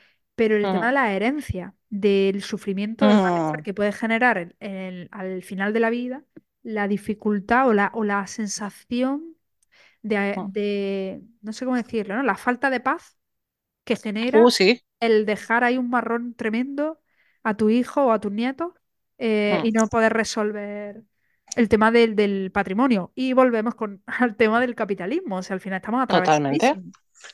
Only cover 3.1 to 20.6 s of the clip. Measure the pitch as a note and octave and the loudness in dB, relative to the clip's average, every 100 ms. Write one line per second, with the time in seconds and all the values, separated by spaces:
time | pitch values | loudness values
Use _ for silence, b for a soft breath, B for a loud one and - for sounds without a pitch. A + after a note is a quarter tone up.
3.1 | G#3 F#3 F3 D#3+ D#3 F3+ G3 G#3 G3+ A3+ | 6 4 2 0 -4 -6 -2 -2 -2 -2
4.1 | A3+ B3 G3+ E3+ - G#3+ F#3+ F#3 F3+ E3+ | 2 2 2 -4 -12 -12 -10 -10 -12 -14
5.1 | G3+ F#3+ F#3 - F#3+ G3 A3 A3+ A#3+ B3 | -10 -8 -8 -8 -4 -2 0 0 0 -6
6.1 | B3+ _ - _ _ A#3 G#3+ G3+ G3+ - | -10 _ -20 _ _ -8 -4 -2 -2 -2
7.1 | G#3 G#3+ G#3 G3 A#3+ C4 G#3 G3+ A3+ G#3 | -4 -2 -2 2 2 4 4 2 -2 -2
8.1 | G3+ F#3+ - G#3 - G#3 - - A#3+ B3+ | -2 -4 -8 -8 -6 -10 -12 -8 -4 -2
9.1 | C#4+ E4 - _ _ _ b b b G#3+ | -4 -8 -20 _ _ _ b b b -4
10.1 | G#3 G3+ G3+ G3 G3+ G3+ G3+ G3 G3 F#3+ | -2 -2 -4 -6 -4 -4 -2 -4 -4 -6
11.1 | F#3+ - _ G#3 G#3+ B3+ B3 A#3 A3+ G3+ | -10 -16 _ -14 -8 -4 -4 -2 -6 -4
12.1 | G#3 C4+ F#3+ - B3 - B3 B3+ E4 - | -2 -2 -2 -2 0 0 0 -2 -4 -6
13.1 | _ _ _ _ _ _ _ - C3 A#2+ | _ _ _ _ _ _ _ -6 -4 -4
14.1 | G#3 A3+ A3 A#3+ - F#3+ B3 _ - A#3 | -4 2 6 6 6 4 2 _ -4 2
15.1 | A3 G#3+ G#3 - A#3 A#3+ B3+ B3 B3 A#3 | 2 2 -2 0 2 2 0 0 -2 -2
16.1 | A#3 A#3+ - A3 A3+ C4 C#4 D4+ D#4+ _ | -4 -6 -6 -4 -2 -4 -4 -4 -6 _
17.1 | _ _ _ A3 G#3+ G#3+ A#3 A#3+ - C4+ | _ _ _ -6 0 2 2 0 0 2
18.1 | G#3+ G#3 G3+ B3 C4+ E4+ - _ _ _ | 2 -2 -4 -4 -4 -8 -10 _ _ _
19.1 | - A#3+ G#3+ G#3 G#3 A3+ A3 A3 A#3 A3 | -6 -2 0 2 0 0 0 0 2 2
20.1 | A3+ G#3 A3+ G#3 G#3 | 2 -2 -2 -4 -4